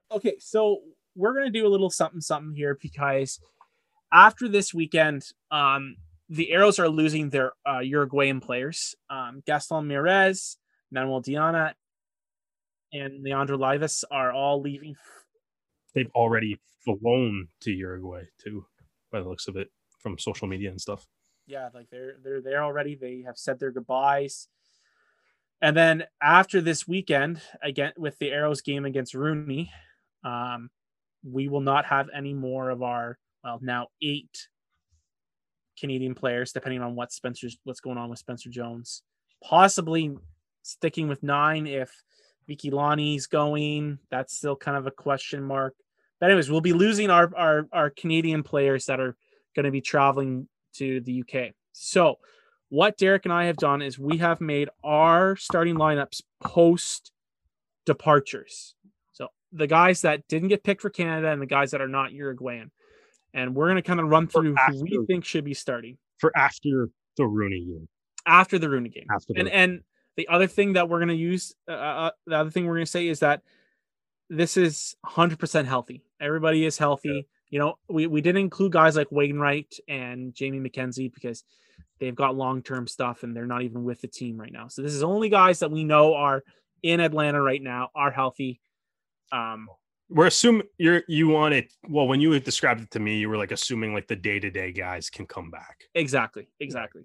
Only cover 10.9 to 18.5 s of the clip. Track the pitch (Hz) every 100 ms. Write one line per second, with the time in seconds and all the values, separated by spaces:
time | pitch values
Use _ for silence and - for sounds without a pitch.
10.9 | 127 131 131 131 147 160 165 156 - _
11.9 | _ _ _ _ _ _ _ _ _ _
12.9 | 143 139 139 135 139 139 139 135 143 156
13.9 | - - 139 127 135 143 143 143 139 151
14.9 | 143 - - _ _ _ _ _ _ _
15.9 | 135 123 120 117 113 107 101 _ _ 117
16.9 | 101 117 127 120 98 85 _ 110 95 92
17.9 | 90 92 90 87 _ 104